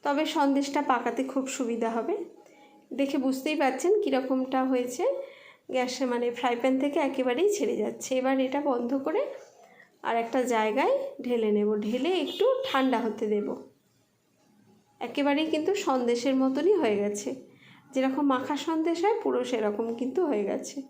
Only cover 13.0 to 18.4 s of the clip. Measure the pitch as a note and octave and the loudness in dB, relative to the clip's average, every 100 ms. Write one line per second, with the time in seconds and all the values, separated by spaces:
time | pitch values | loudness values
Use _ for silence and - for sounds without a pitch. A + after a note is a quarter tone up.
13 | A3+ G#3 G#3+ G#3 G#3 - - _ _ _ | 0 -2 -2 0 -2 -6 -10 _ _ _
14 | _ _ _ _ _ _ _ _ _ _ | _ _ _ _ _ _ _ _ _ _
15 | A#3+ C4 C#4+ C#4+ D#4 D#4 D#4 G4+ - C4 | -6 0 2 2 2 0 0 0 0 0
16 | A#3+ A#3+ C#4 C4 C4 C4 D#4+ G4+ C4 G3+ | 2 0 2 2 2 2 4 4 4 2
17 | G#3 G#3 - - - - - - - C4 | 0 -2 -6 -8 -14 -20 -20 -20 -6 0
18 | C4 C4 D4 B3+ | 0 2 2 2